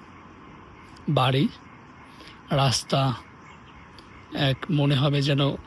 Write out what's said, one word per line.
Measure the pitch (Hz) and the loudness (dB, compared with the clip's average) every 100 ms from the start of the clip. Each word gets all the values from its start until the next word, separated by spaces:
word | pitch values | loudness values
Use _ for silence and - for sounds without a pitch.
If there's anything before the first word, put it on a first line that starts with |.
| - - - - - - - - - - - | -20 -20 -20 -20 -20 -20 -20 -20 -20 -14 -2
বাড়ি, | 139 131 131 214 - - - - - - - - - - | 0 2 2 0 -4 -20 -20 -20 -20 -20 -20 -20 -16 -2
রাস্তা, | 143 135 113 - 139 135 117 - - - - - - - - - - - - | 2 2 2 0 0 0 -2 -8 -20 -20 -20 -20 -20 -20 -20 -20 -20 -10 -2
এক | 139 131 - | 0 -2 -2
মনে | 147 143 139 | 0 2 2
হবে | 143 143 | 2 2
যেন | 139 139 139 - | 0 2 0 -2